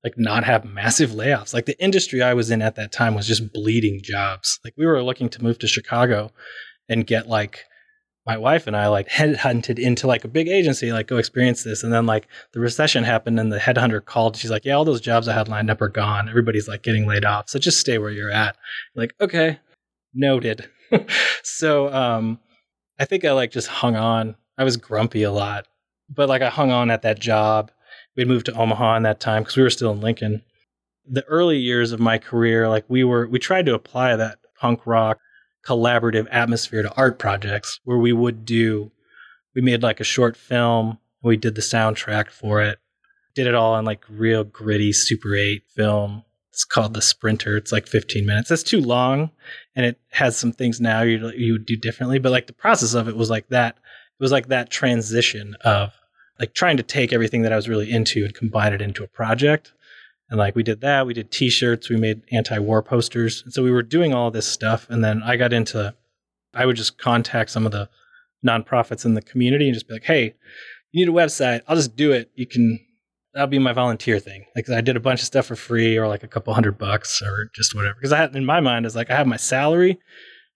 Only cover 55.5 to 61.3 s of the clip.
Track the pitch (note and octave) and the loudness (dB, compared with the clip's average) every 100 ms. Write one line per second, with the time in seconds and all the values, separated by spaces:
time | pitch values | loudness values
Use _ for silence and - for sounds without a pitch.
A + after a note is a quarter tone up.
55.5 | G2+ A#2 G2+ G2+ _ _ _ _ _ A#2 | -2 2 2 0 _ _ _ _ _ -8
56.5 | - F3+ C#3+ A#2 C#3+ A#2+ A#2+ A2 B2 A2+ | 0 2 2 -2 -2 0 0 0 0 0
57.5 | A2 G#2 A2 G#2+ A#2 A2 A2+ G#2 - A2+ | 0 0 -2 0 0 0 -2 -4 -4 -2
58.5 | G#2+ G#2 G2+ G2+ - G2+ - A2 A#2 C#3+ | 0 0 0 -4 -8 -12 -8 -2 2 4
59.5 | D3+ _ _ _ - - _ _ A2 G2+ | 2 _ _ _ -20 -20 _ _ 0 0
60.5 | A#2 A2 G#2+ C3+ C#3 C3 A#2 G#2 | 0 -2 -2 0 0 0 -4 -8